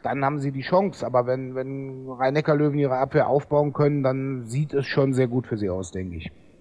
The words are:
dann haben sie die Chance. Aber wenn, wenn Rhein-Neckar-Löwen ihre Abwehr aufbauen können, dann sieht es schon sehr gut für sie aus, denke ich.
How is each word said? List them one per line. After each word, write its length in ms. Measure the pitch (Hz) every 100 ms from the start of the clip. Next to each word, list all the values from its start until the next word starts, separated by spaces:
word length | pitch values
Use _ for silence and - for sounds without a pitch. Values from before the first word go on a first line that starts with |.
dann 220 | 117 131
haben 160 | 139 147
sie 140 | 139
die 80 | 135
Chance. 440 | 127 180 196 - 117
Aber 220 | 127 123
wenn, 280 | 131 131 131
wenn 540 | 131 139 135 131 131
Rhein-Neckar-Löwen 720 | 123 131 147 156 147 151 143
ihre 180 | 139 131
Abwehr 300 | 131 147 123
aufbauen 460 | 143 - 147 147
können, 280 | 139 147 147
dann 440 | 131 131 135 131 113
sieht 280 | 127 151
es 140 | 139 135
schon 260 | - 135
sehr 140 | 127 127
gut 180 | 123 -
für 120 | 110
sie 120 | 101
aus, 220 | 92 92
denke 240 | 95 92 82
ich. 160 | - - - _